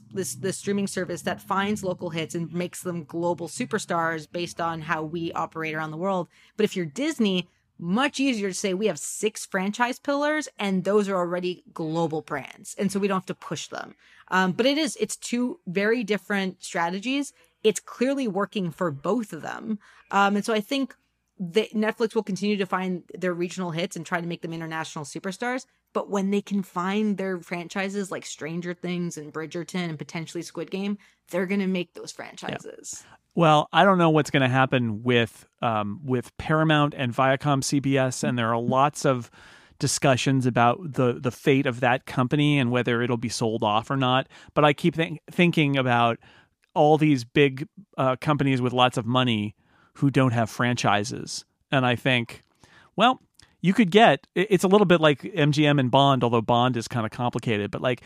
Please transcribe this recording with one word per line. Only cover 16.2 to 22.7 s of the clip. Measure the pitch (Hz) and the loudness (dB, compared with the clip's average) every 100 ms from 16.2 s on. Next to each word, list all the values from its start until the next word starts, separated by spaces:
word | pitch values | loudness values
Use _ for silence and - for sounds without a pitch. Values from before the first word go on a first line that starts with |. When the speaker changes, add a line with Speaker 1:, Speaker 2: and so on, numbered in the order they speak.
| - 202 190 185 | -2 -4 -4 -6
Speaker 1:
strategies. | - 180 170 185 220 277 277 - _ _ | -8 -4 -2 -4 -4 -4 -4 -10 _ _
It's | 214 - | 0 0
clearly | - - 247 277 247 | -4 -2 0 0 -2
working | 185 202 214 175 | -2 -4 -4 -4
for | - 180 | -2 -4
both | 139 170 226 214 | -2 -2 -2 -4
of | 156 | -8
them. | - 60 - 214 _ - - | -10 -10 -8 -8 _ -20 -2
Um, | 196 202 202 | 2 4 2
and | |
so | 196 214 | 0 -2
I | |
think | 208 277 269 - _ _ _ - | 0 -2 -4 -8 _ _ _ -12
that | 180 190 - | -4 -2 -2
Netflix | 214 214 220 226 | -2 -2 -2 -2
will | 226 | -2
continue | 208 185 202 202 | -4 -2 -2 -2
to | |
find | 190 | -2